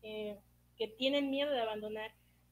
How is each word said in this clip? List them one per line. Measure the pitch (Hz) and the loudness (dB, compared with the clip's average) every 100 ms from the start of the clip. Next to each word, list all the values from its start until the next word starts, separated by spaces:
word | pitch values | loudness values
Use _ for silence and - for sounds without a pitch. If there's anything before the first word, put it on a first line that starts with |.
eh, | 220 214 208 202 - _ _ - | -8 -6 -6 -8 -14 _ _ -4
que | 220 | -4
tienen | 220 262 285 277 | 2 4 4 2
miedo | 269 285 | 2 2
de | 269 | 2
abandonar | 220 214 214 214 220 - _ _ _ | 0 -2 -4 -6 -8 -12 _ _ _